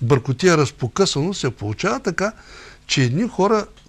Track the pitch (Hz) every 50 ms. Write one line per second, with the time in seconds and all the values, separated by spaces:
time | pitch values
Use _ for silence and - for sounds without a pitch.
0 | 131 117 143 131 - 139 131 120 - 185 170 156 143 - - - - 117 - -
1 | 196 185 - 143 143 180 202 - - 135 110 - 104 104 107 - - 190 233 269
2 | - 214 165 - 185 214 - - - - - - - - - - - - - 143
3 | 131 120 123 160 240 233 - - 180 202 220 214 202 - - - -